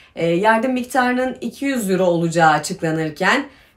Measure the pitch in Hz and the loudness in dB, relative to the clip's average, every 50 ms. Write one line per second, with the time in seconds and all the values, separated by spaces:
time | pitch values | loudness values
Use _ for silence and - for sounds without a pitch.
0 | - _ - - 165 170 170 175 208 220 226 220 233 262 254 247 240 - - 262 | -20 _ -8 -4 -2 0 0 2 2 2 2 2 2 0 -2 -4 -4 -2 -2 0
1 | 247 247 247 247 254 254 254 - - 233 - - 277 277 269 240 208 185 190 175 | 0 2 0 0 -2 -2 -4 -6 -8 -10 -8 -6 -4 -2 -2 -2 0 0 0 2
2 | 185 180 175 165 170 165 156 170 165 160 151 151 151 - 190 - - 160 160 160 | 2 2 2 2 0 0 2 2 4 4 4 2 0 -6 -8 -6 -4 -4 -2 -2
3 | 160 156 151 - 185 190 233 277 285 - - - - _ _ | -4 -4 -4 -2 0 2 2 0 -2 -6 -12 -20 -20 _ _